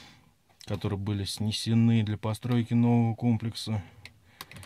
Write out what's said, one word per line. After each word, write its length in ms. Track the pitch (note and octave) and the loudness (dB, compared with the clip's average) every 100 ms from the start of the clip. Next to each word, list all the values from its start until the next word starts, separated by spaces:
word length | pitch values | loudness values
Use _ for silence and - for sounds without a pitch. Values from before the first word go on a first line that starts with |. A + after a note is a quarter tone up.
| - - _ _ _ _ | -20 -20 _ _ _ _
которые 340 | - G2+ G#2 G2 | -8 -6 -4 -4
были 260 | G2 G2+ | -2 -2
снесены 760 | G2 - G#2+ G#2+ A2 A2+ A#2 A#2 | -4 -4 -4 -2 2 4 6 4
для 140 | G#2 G#2 | 2 -2
постройки 560 | A2 G#2+ A#2+ B2 A#2 | -4 -4 0 0 2
нового 420 | A#2+ A#2+ A#2+ A#2 | 2 4 4 2
комплекса. 680 | A2+ A#2+ A2 A2+ - - A2 - - - _ _ _ - - | 0 0 0 -2 -8 -6 -6 -6 -18 -20 _ _ _ -18 -18